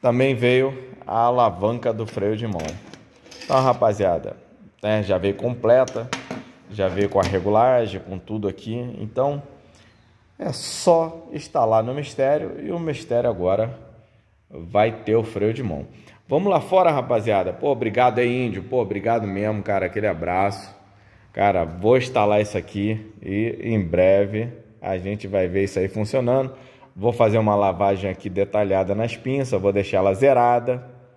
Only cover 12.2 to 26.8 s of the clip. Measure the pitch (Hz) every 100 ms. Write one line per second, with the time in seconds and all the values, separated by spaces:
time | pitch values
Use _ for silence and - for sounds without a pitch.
12.2 | 135 151 160 - 139 175 165 139 - 120
13.2 | 123 101 90 98 113 123 - - _ _
14.2 | _ _ _ 71 85 101 110 110 - 110
15.2 | 110 101 104 120 120 73 - - - -
16.2 | _ 143 202 175 - 185 180 147 120 120
17.2 | 107 101 92 87 147 131 117 107 123 113
18.2 | 123 123 123 95 - 127 104 101 104 117
19.2 | 107 95 107 107 95 101 92 104 104 85
20.2 | 82 90 98 104 - - _ _ _ _
21.2 | _ - 101 92 82 85 104 127 127 120
22.2 | 104 104 104 98 - 101 101 110 110 -
23.2 | - 98 113 - - 110 87 87 92 98
24.2 | 101 107 117 123 - _ 95 95 92 104
25.2 | 101 98 92 92 98 95 95 110 107 139
26.2 | 120 131 131 - - -